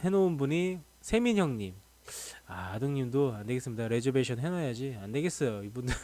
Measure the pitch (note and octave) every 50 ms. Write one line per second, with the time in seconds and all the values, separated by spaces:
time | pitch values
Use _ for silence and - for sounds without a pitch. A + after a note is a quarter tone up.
0 | E3 F#3+ G3 G3 F#3+ F3+ E3 C#3 C#3 C#3 D#3 E3+ F3+ F#3 F#3 E3+ D3 - _ -
1 | - - G#3+ A3+ A#3+ A#3+ A3 G3+ F3 C#3+ B2 G#2+ G2+ F#2 F2+ G2 - _ _ _
2 | - - - - - - - - - - F2 F2+ F#2 F#2 G2 A2+ C3+ C#3+ C#3+ C3+
3 | B2+ A#2+ B2 C#3 C#3+ C3 A2 G#2 G#2 A2+ B2+ B2+ - C3 A2+ A2+ A2+ A2 A#2 A#2+
4 | A#2 C3+ B2+ C3+ B2 B2 B2 A#2 C#3 E3+ F3+ F3 D#3 B2+ A#2 A#2 C3+ C#3 B2 G2+
5 | G2 G#2 A2+ C#3+ E3 F3 - - D3 A#2+ G#2+ G2+ G2+ G#2 A2 B2 B2 B2+ A#2+ -